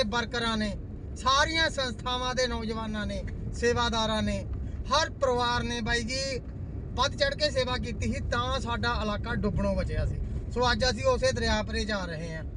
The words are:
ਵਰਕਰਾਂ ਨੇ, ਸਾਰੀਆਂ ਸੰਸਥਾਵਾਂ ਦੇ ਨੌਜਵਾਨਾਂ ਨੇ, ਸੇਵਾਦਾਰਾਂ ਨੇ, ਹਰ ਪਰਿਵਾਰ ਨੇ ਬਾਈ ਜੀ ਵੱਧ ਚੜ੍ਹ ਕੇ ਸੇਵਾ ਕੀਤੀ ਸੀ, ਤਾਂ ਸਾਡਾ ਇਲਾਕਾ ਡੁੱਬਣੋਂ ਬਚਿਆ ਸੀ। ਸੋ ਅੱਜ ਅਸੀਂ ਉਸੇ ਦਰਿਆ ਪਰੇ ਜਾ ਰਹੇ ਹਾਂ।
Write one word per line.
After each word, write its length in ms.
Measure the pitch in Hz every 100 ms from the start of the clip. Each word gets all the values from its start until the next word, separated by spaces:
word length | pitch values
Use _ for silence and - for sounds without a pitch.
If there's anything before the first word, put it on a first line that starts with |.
| 214
ਵਰਕਰਾਂ 500 | 233 214 240 233 220
ਨੇ, 200 | 208 180 - - - -
ਸਾਰੀਆਂ 520 | 254 269 302 330 320
ਸੰਸਥਾਵਾਂ 680 | 269 254 - 247 247 254
ਦੇ 120 | 254 247
ਨੌਜਵਾਨਾਂ 580 | 233 220 226 220 214
ਨੇ, 180 | 202 190 - - -
ਸੇਵਾਦਾਰਾਂ 680 | - 233 240 233 220 220 214
ਨੇ, 220 | 208 196 - - - -
ਹਰ 240 | - 294 320
ਪਰਿਵਾਰ 540 | - 262 247 240 240
ਨੇ 180 | 233 240
ਬਾਈ 220 | 220 233
ਜੀ 360 | 233 262 269 254 - - - - -
ਵੱਧ 220 | 233 277
ਚੜ੍ਹ 200 | - 277
ਕੇ 160 | 285 302
ਸੇਵਾ 260 | 262 254 254
ਕੀਤੀ 360 | 247 214 233
ਸੀ, 60 | 262
ਤਾਂ 400 | - 247 254 262
ਸਾਡਾ 400 | 233 226 240 220
ਇਲਾਕਾ 320 | 214 202 -
ਡੁੱਬਣੋਂ 400 | 185 202 196 196
ਬਚਿਆ 300 | 185 170 -
ਸੀ। 140 | - - - - -
ਸੋ 180 | 233 247
ਅੱਜ 140 | 220
ਅਸੀਂ 200 | 254 254
ਉਸੇ 260 | 262 247 262
ਦਰਿਆ 320 | 240 226 214
ਪਰੇ 220 | 214 226
ਜਾ 200 | 208 202
ਰਹੇ 300 | 175 160 165
ਹਾਂ। 80 | 160 -